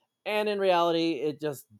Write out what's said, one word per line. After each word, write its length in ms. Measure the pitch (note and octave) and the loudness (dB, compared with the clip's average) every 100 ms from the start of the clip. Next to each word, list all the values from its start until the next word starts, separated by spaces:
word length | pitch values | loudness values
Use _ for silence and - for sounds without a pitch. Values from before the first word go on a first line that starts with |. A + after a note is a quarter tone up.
| _ _ - | _ _ -6
And 240 | G#3+ G#3+ | -2 -2
in 100 | G3+ | 0
reality, 540 | F#3+ F3 E3+ E3 E3 | 2 4 4 2 0
it 260 | D3 D3+ D3 | 0 -4 -4
just 260 | D3+ C3+ - G#2 | -6 -8 -12 -12